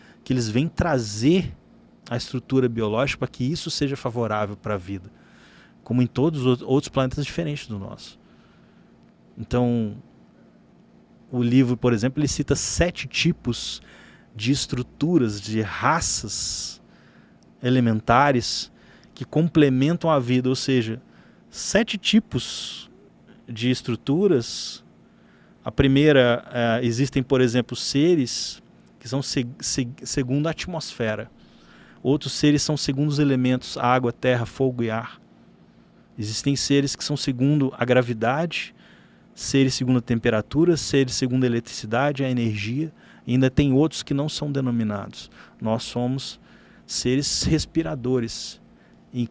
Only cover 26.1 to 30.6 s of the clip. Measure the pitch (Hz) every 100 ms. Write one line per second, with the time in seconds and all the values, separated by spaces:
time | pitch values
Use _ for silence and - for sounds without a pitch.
26.1 | 139 120 120 - 123 117 113 123 117 139
27.1 | 139 131 131 127 123 117 127 - 139 165
28.1 | 170 123 - - - - _ _ _ 117
29.1 | 135 - 143 123 - - - 120 143 -
30.1 | 147 127 143 160 156